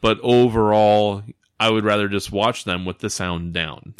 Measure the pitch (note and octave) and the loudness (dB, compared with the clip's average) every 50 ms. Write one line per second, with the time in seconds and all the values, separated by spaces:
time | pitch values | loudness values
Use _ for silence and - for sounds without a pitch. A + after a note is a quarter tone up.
0 | - A#2 A2 - - B2 B2 B2 B2 B2 A2 A2+ A2 G#2+ G#2+ G#2+ G#2+ G#2 G#2 G#2 | 0 0 0 0 2 2 4 4 4 4 2 2 2 2 4 4 4 4 4 4
1 | G#2 G#2 G2+ G2 G#2 A#2 - _ _ _ _ - A2 A2+ A2 A2 G#2 G#2+ G#2 G#2 | 2 0 -2 -4 -8 -14 -18 _ _ _ _ -2 0 0 0 0 0 0 0 0
2 | G#2 G2+ G2+ G2+ - - - G2 G#2 A#2 B2 - - G#2 F2+ F2+ F#2 F#2 F2+ - | 0 -2 -4 -4 -6 -4 -4 -2 0 -2 -2 -4 -6 -6 -6 -6 -6 -8 -8 -8
3 | - G#2+ - - F#2+ F2+ F2 E2+ E2+ E2+ E2+ F2 E2 D#2+ C2 - - - - _ | -8 -8 -8 -6 -6 -6 -6 -6 -6 -6 -6 -6 -6 -8 -10 -14 -18 -20 -20 _